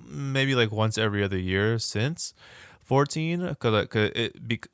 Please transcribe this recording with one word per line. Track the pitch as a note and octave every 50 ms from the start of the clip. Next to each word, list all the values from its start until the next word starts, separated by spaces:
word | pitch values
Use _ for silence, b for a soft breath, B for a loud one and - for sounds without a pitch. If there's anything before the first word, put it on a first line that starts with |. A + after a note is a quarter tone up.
| -
maybe, | - - D3 C#3 C#3 C3+ C3+ C3+ C3+ C3+
like, | B2 A#2 G#2+
once | G#2+ G#2+ A2 A2 A2 A2
every | A2 G#2+ G2+ G2+ G2+
other | G2 G2
year | F#2 F#2 F#2 F#2 G2 G2+ A2 A#2 A2+
since | - - - G#2 A2 C#3+ E3+ - - - - B B B B B B B B B B
fourteen, | - B2+ C#3 C#3+ - - D#3 D#3 E3 E3+ F3 F3+ E3+ D3
'cause | - - A#2+ A2
I, | G#2 -
'cause | - - A2 G#2+ - -
it, | - A#2 - - - -
bec-, | A2+ A#2 G#2+ - -